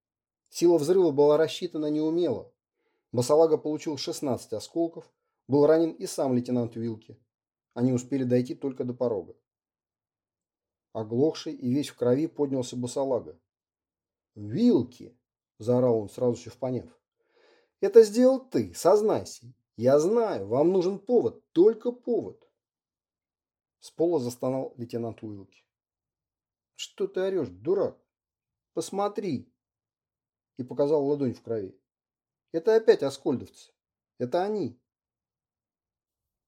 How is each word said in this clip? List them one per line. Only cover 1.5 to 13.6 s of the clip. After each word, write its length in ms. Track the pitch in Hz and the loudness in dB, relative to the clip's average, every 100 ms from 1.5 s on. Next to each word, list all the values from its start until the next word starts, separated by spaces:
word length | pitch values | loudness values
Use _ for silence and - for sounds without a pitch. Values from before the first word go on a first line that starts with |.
| - 175 156 151 | -4 -8 -6 -4
неумело. 640 | 151 156 165 170 101 95 _ _ _ _ _ _ | -2 -2 -2 -2 -4 -8 _ _ _ _ _ _
Басалага 460 | 117 123 151 160 151 | -4 2 4 4 2
получил 400 | 151 151 165 139 | -2 -6 -6 -8
шестнадцать 560 | - 160 143 107 - | -8 -6 -6 -6 -8
осколков, 580 | 107 - 170 165 165 - _ _ _ - | -12 -8 -6 -6 -6 -20 _ _ _ -2
был 180 | 139 147 | 2 4
ранен 260 | 160 165 | 4 2
и 140 | 131 123 | -4 -10
сам 280 | - 143 | -4 -2
лейтенант 440 | 123 123 123 117 117 | -2 -2 -2 -4 -6
Вилки. 440 | 117 110 - 110 _ _ _ _ _ | -8 -8 -14 -20 _ _ _ _ _
Они 180 | 120 127 | -2 0
успели 320 | 123 - 139 | 0 -2 -4
дойти 320 | 127 123 123 151 | 0 0 0 -6
только 280 | 139 127 123 | -8 -6 -8
до 80 | |
порога. 420 | 123 123 104 82 - _ _ _ _ _ _ _ _ _ _ _ _ _ _ _ | -4 -4 -4 -8 -16 _ _ _ _ _ _ _ _ _ _ _ _ _ _ _
Оглохший 640 | 104 110 117 156 - 165 | -10 -6 0 0 -2 -10
и 180 | 143 127 | -8 -4
весь 180 | 135 143 | -2 -4
в 60 | - | -4
крови 300 | 120 131 160 | 0 0 -2
поднялся 500 | - 143 135 123 127 | -4 -4 -4 -6 -8
Басалага. 640 | 123 - 135 120 80 - _ _ | -8 -4 -4 -4 -6 -16 _ _